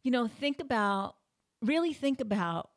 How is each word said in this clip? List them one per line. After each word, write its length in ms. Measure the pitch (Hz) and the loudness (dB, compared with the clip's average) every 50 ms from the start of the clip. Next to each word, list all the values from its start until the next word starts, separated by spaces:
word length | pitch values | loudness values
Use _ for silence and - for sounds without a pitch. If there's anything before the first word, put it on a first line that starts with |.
you 80 | _ 262 | _ 0
know, 160 | 247 247 240 | 0 2 0
think 340 | 220 - - 277 285 277 - | -2 -4 -2 -2 -2 -2 -2
about 540 | - 269 247 220 202 202 202 196 196 - - _ _ _ _ _ _ _ _ _ | -4 -2 0 0 2 2 0 0 -2 -6 -8 _ _ _ _ _ _ _ _ _
really 300 | - 214 302 330 339 339 | 0 2 2 2 2 0
think 280 | 285 - 277 277 269 - | -2 0 0 0 0 0
about 500 | 262 214 208 208 175 170 165 165 - - _ | -2 -2 0 0 0 0 -2 -4 -6 -8 _